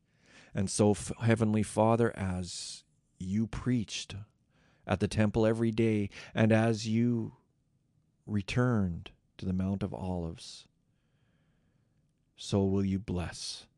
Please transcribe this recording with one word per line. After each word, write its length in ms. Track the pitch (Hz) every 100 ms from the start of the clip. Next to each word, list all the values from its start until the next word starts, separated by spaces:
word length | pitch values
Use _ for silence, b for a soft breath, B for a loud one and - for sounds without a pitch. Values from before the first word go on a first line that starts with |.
| B B B B B
And 140 | - 95
so, 220 | - 104
F-, 200 | 101 - -
Heavenly 400 | 113 113 110 107
Father, 500 | 104 - 110 113 117
as 720 | - 95 90 87 - - - - _ _ -
you 280 | 92 101 110
preached 680 | - - 123 107 - - 101 104 _ _ b b b -
at 140 | 95
the 80 | 101
temple 380 | - 107 107 110
every 240 | 113 117
day, 400 | 110 113 107 101 B B
and 180 | - 110
as 340 | 110 113 113 110
you 460 | 110 120 117 110 - _ _ _ _ _ _ _ _ -
returned 840 | 104 95 - 123 117 95 85 90 - _ -
to 80 | 92
the 80 |
Mount 280 | 92 95 98
of 120 | 101
Olives, 760 | - 95 90 82 123 - - - _ _ _ _ _ _ _ _ _ _ _ _ _ _ _ _ -
so 260 | - 101
will 220 | 98 98
you 140 | 98 95
bless 680 | - 90 85 - - - -